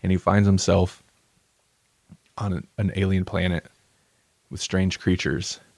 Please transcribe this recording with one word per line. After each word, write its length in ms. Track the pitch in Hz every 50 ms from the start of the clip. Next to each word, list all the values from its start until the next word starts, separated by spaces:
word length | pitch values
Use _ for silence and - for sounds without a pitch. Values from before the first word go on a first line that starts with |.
and 100 | - 92
he 60 | 92 92
finds 300 | - - 92 101 104 98
himself 560 | 98 95 - - 90 92 92 92 - - _ _ _ _ _ _ _ _ _ _ _ _ _ _ _ _ _ _ _ _ _ _ - _ _ _ _ -
on 140 | 113 101 92
an, 140 | 82 - - _ -
an 120 | 107 95 -
alien 280 | - 98 95 95 92 92
planet 440 | - - 87 90 90 87 82 - - _ _ _ _ _ _ _ _ _ _ _ _ _ _ _ _
with 120 | - 92
strange 380 | - - - 95 92 92 87 -
creatures. 600 | - - 92 87 - 76 71 71 - - - - _ _ _